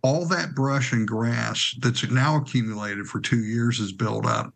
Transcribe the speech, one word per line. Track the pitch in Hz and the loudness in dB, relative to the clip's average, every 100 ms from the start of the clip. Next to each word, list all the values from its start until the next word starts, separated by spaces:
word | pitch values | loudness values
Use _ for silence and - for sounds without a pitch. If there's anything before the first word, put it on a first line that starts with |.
all | 131 156 170 | 4 2 2
that | 175 165 | 0 0
brush | 135 135 139 123 | 0 0 2 0
and | 120 107 | 0 0
grass | 110 117 117 113 113 - 123 | 0 0 0 -2 -2 -4 0
that's | 123 117 - | 0 0 0
now | 127 139 151 | 2 4 2
accumulated | 127 131 110 107 104 101 101 | 2 0 0 -4 -6 -6 -6
for | 110 | -6
two | - 120 | 0 0
years | 110 117 120 120 | 2 0 2 0
is | 104 | -2
built | 95 110 110 113 | -2 -2 0 0
up. | 110 123 | 0 -4